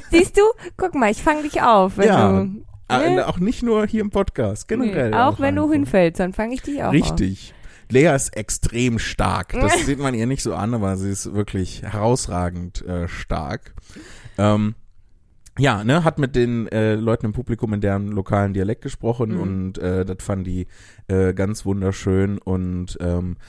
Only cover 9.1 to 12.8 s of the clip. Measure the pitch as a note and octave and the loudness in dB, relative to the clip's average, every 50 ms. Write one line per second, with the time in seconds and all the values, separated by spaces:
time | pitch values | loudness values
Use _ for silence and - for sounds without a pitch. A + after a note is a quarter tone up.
9.1 | - - G2 F#2+ F#2 - - - - A#3 C4+ D4+ E4+ F4 D#4 - C#3+ C3+ - C#3 | -2 -2 -2 0 0 -2 -4 -4 -2 0 2 2 2 2 0 0 -2 -2 -2 -2
10.1 | B2+ A2 A2+ B2 C#3 C#3 - A#2 F2 F2 G2 A2+ A#2+ A2+ G2+ F#2+ F#2+ F#2 F#2+ G2+ | -2 0 0 0 -2 -2 -2 -4 -4 -2 -2 -2 -2 0 0 -2 -2 -2 -2 -4
11.1 | G2 - - G2 - G#2 G#2 - - G2 F#2 - - - - - - G#2 G#2 A#2 | -4 -4 -6 -4 -4 -4 -4 -2 -2 -4 -4 -4 -6 -10 -10 -8 -4 0 2 2
12.1 | B2 - - - F2+ F2 F2+ F2 F2 F2 F2 F2+ - - | 2 0 -2 -4 -4 -2 -2 -4 -4 -6 -10 -10 -10 -10